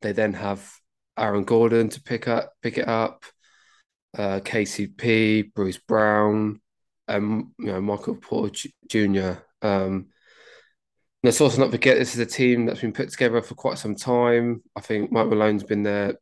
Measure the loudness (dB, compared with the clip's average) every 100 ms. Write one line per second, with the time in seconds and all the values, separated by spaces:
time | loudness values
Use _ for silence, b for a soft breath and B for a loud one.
0 | -4 0 0 -2 -4 -6 -8 -20 _ _
1 | _ -4 -2 0 2 4 6 4 2 -4
2 | -8 -6 -2 -2 -4 _ -6 -4 -2 -2
3 | -2 -6 -20 _ b b b b b _
4 | _ -6 -4 -4 -4 -4 -4 -4 -8 -4
5 | 0 2 4 2 0 -4 -4 -6 -2 2
6 | 4 4 2 2 -2 -6 _ _ _ _
7 | -6 -2 -2 -4 -6 -10 -8 -4 -4 -4
8 | -6 -10 -6 -4 -4 -6 -14 -16 -4 0
9 | 2 2 -2 -6 -12 _ -2 0 0 -4
10 | -8 b b b b b b b _ _
11 | _ _ 2 4 4 4 2 2 4 4
12 | 2 -2 -4 0 2 2 0 -2 -4 -6
13 | -8 -2 0 0 -4 -4 -4 -4 -6 -6
14 | 0 2 4 2 2 -4 -10 -14 -6 -4
15 | 0 0 2 2 2 2 -2 -2 0 -2
16 | -2 -6